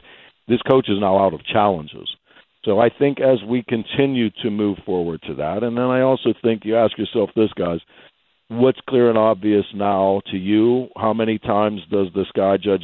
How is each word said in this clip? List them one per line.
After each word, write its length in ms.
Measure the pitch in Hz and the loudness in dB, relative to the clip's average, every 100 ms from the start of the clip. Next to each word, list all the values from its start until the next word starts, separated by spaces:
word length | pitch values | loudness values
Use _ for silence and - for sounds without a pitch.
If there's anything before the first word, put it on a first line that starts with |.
| - - - _ - | -20 -20 -20 _ -2
This 120 | 117 | -2
coach 260 | - 131 123 | 4 2 2
is 100 | 101 | 0
now 260 | 101 95 | 2 2
out 100 | 98 | 2
of 120 | 78 - | -2 -4
challenges. 640 | 110 104 90 76 - - - _ _ _ _ | 0 2 0 -6 -16 -14 -16 _ _ _ _
So 160 | - 101 | -2 2
I 80 | 120 | 2
think 320 | - 143 139 | 2 -2 0
as 180 | 135 127 101 | 2 2 0
we 140 | 123 113 | -4 -2
continue 600 | 117 101 - 139 131 110 - | -6 -4 -2 0 0 -2 -2
to 80 | 117 | -6
move 280 | 104 104 95 | -2 -2 -2
forward 380 | - 92 85 80 - | -4 -4 -2 -6 -10
to 60 | |
that, 280 | 67 76 95 | -6 -4 -4
and 140 | 117 117 | -4 -2
then 80 | |
I 160 | 127 127 | 0 2
also 340 | 131 131 123 107 | 2 2 0 0
think 220 | 120 113 | 0 -2
you 120 | 104 110 | 0 2
ask 220 | 110 - | 2 0
yourself 320 | 104 117 101 - | -4 -2 -2 0
this, 160 | 107 - | 0 0
guys, 220 | 87 85 - - - _ _ _ - | -4 -4 -8 -20 -20 _ _ _ -10
what's 320 | 113 131 127 - | 2 2 2 -2
clear 200 | 131 120 | 2 2
and 80 | 113 | 4
obvious 480 | 110 104 104 104 95 | 2 2 2 0 0
now 480 | 101 101 98 98 98 - | -4 -2 0 2 0 -4
to 40 | 101 | -6
you? 520 | 92 107 113 123 123 - | 0 2 4 2 -2 -4
How 160 | 110 | -2
many 260 | 110 113 107 | 0 -2 -2
times 440 | 123 104 107 107 82 | -2 0 0 -2 -4
does 160 | 101 95 | -2 -2
the 120 | 90 92 | -2 -4
Sky 280 | - 98 98 | 0 0 0
Judge 220 | 101 95 | 0 -2